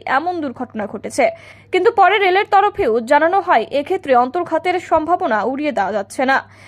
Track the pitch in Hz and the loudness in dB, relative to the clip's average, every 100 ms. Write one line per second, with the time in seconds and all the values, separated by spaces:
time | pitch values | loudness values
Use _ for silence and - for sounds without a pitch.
0 | - 269 339 349 285 240 247 220 208 202 | -2 -2 -2 -6 -6 -8 -10 -8 -10 -10
1 | - 277 233 - - - - 370 427 - | -8 0 0 -2 -16 -20 -4 0 2 4
2 | 359 415 381 370 - 392 403 403 339 226 | 4 4 2 2 2 2 2 0 0 0
3 | 226 294 330 392 370 262 - 277 285 381 | 2 2 4 0 2 0 0 -4 -2 -4
4 | 294 240 254 359 339 320 359 359 - 320 | 2 2 2 -2 -2 -2 -2 -4 0 -2
5 | 311 349 349 214 208 269 - 202 185 208 | 0 -2 0 -2 -2 -4 -4 -2 -2 -4
6 | 202 - 262 269 - - | -6 -4 0 0 -2 -20